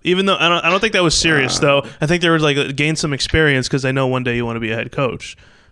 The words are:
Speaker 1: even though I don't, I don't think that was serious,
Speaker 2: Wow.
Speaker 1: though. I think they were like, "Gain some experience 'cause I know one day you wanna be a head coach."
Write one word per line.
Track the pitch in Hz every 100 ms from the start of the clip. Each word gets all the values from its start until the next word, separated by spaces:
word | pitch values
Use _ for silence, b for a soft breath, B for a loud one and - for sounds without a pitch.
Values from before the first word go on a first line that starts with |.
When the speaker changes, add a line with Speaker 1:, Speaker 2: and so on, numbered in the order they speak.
Speaker 1:
even | 156 180 196
though | 180
I | 165
don't, | 175
I | 165
don't | 190
think | 220
that | 196
was | 170 -
serious, | 165 151 131 -
Speaker 2:
Wow. | 147 139
Speaker 1:
though. | B B
I | 151
think | 175
they | 170
were | 160
like, | 151 139 135 131
"Gain | 147 156
some | 156
experience | 135 - 160 156 135 123
'cause | 139
I | 131
know | 135 131
one | 127
day | 123 120
you |
wanna | 117 117
be | 110
a | 113
head | 127
coach." | - 127 - - - b b b